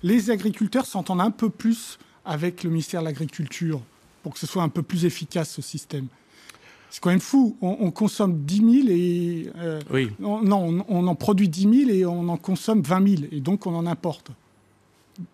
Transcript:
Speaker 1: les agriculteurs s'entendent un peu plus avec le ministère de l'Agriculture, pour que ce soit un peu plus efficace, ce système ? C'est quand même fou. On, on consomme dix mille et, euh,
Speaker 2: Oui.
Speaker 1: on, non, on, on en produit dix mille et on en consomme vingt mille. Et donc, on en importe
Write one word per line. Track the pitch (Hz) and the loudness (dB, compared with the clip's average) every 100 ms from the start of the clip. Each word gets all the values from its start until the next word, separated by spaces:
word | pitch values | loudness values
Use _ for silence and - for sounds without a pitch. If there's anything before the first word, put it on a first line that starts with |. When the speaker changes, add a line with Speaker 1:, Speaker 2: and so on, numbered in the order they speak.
Speaker 1:
les | 175 233 208 | 2 2 2
agriculteurs | 208 208 - 214 254 - | 0 -2 0 0 0 -2
s'entendent | 196 165 180 | -6 -2 0
un | 214 | 0
peu | - 226 | 0 -2
plus | - 226 226 - - - _ 190 | 0 0 0 -4 -18 -20 _ -8
avec | 151 175 175 | -4 -4 -4
le | 175 | -4
ministère | 165 - 175 | -2 -4 -6
de | 160 | -6
l'Agriculture, | 143 156 - 147 - 165 147 113 _ _ _ | -6 -6 -6 -8 -4 -4 -4 -8 _ _ _
pour | 156 | -14
que | - | -10
ce | 160 | -6
soit | 190 | -2
un | 160 | -2
peu | 175 | -2
plus | 143 180 170 | -4 0 0
efficace, | - 156 175 156 | -2 -6 -6 -6
ce | - | -8
système ? | - 160 - 147 131 - _ - - - - - - | -12 -12 -10 -10 -10 -14 _ -20 -20 -20 -20 -20 -20
C'est | - | -4
quand | 175 | 2
même | 185 | 2
fou. | - 269 233 - | 4 4 4 2
On, | 180 208 | -4 0
on | 190 | -2
consomme | - 208 - 202 160 | 0 -2 2 0 0
dix | 143 202 | 0 4
mille | 226 262 262 | 6 6 6
et, | 175 180 175 175 165 - 170 | 4 2 0 -2 -4 -8 -8
euh, | 170 156 147 | -6 -6 -2
Speaker 2:
Oui. | 135 120 101 | -2 0 -4
Speaker 1:
on, | 98 214 | -4 0
non, | 202 202 165 175 208 | 2 2 2 -2 0
on, | 175 | 0
on | 180 | 2
en | |
produit | 165 - 196 202 | 0 2 2 2
dix | 160 202 | 2 4
mille | 254 262 | 4 4
et | 190 | 2
on | 180 175 175 | 2 0 -2
en | 170 | -4
consomme | - 185 - 220 | -2 -2 2 0
vingt | 139 185 | 2 4
mille. | 196 175 143 | 4 2 0
Et | 151 | -4
donc, | 139 196 190 | -2 -2 -2
on | |
en | 165 170 | -4 -4
importe | 160 175 - - - _ _ _ _ _ _ _ - 170 | -4 -4 -6 -14 -20 _ _ _ _ _ _ _ -18 -18